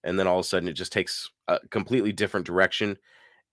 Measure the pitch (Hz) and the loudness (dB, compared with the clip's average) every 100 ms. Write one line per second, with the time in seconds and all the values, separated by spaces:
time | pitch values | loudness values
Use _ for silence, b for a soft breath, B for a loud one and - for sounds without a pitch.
0 | - 92 92 90 87 92 87 80 92 104 | -2 0 2 2 2 0 -2 -6 -4 -2
1 | 85 - - _ - 87 - 110 92 123 | -2 -6 -10 _ -2 -2 0 -4 0 0
2 | 107 98 101 101 87 90 95 - 104 98 | 0 0 -2 -2 -2 2 2 2 -2 -4
3 | b b b b b | b b b b b